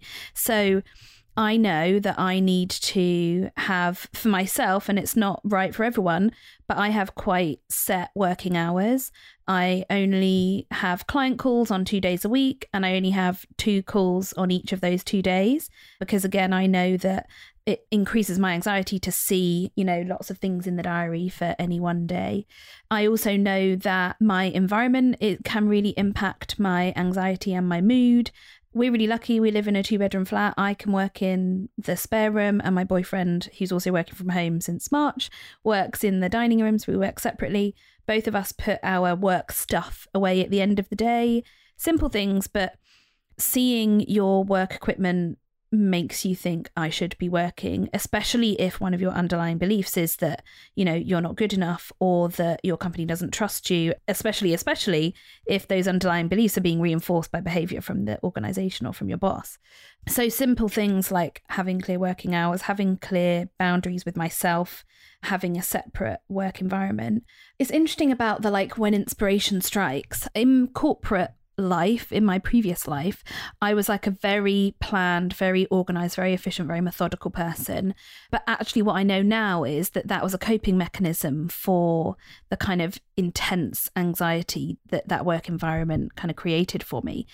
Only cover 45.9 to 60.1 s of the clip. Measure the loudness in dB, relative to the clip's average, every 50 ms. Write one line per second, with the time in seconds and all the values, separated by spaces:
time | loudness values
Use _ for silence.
45.9 | 2 2 0 -2 -4 -4 -2 -2 -2 -2 -2 -2 -2 -4 -6 -6 -6 -4 -4 -2
46.9 | -2 -4 -4 -4 -4 -4 -4 -2 0 0 -2 -2 -4 -6 -6 -4 -4 -2 -2 -2
47.9 | -4 -6 -4 -4 -4 -4 -2 0 0 2 2 2 2 0 -2 -2 -2 -4 -2 -2
48.9 | 0 0 0 -2 0 0 0 0 0 -2 -2 -2 -2 0 0 0 0 0 0 -2
49.9 | -2 -2 0 -2 -2 -2 -2 -2 -2 -4 -10 -16 -20 -20 -20 -8 _ 0 0 0
50.9 | 0 0 -2 0 0 0 -2 -2 -2 -2 -2 0 0 0 0 -2 -2 -6 -10 -12
51.9 | -6 -2 0 2 4 2 2 0 0 -2 -2 -2 -2 -2 -2 -2 -2 -2 -4 -6
52.9 | -4 -4 -4 -4 -4 -4 -4 -4 -4 -2 -2 -4 -4 -4 -2 0 0 2 2 0
53.9 | -2 -2 _ -6 -4 -2 -2 -2 -2 0 0 0 0 0 0 -2 -2 -2 0 0
54.9 | 2 2 2 0 -2 -6 -14 -20 -20 -10 -4 -2 -2 -2 -2 0 0 0 2 2
55.9 | 2 2 2 2 0 0 0 2 2 4 2 4 2 2 2 2 2 2 2 2
56.9 | 0 0 0 0 0 0 0 -2 -6 -6 -4 -2 -2 -2 -2 -2 -4 -6 -6 -6
57.9 | -4 -4 -4 -4 -4 -4 -4 -6 -4 -4 -4 -4 -4 -4 -4 -4 -4 -6 -8 -8
58.9 | -8 -6 -6 -6 -4 -2 -2 -2 -2 -4 -8 -14 -18 -20 _ _ -20 -20 -20 -20
59.9 | -20 _ -8 -4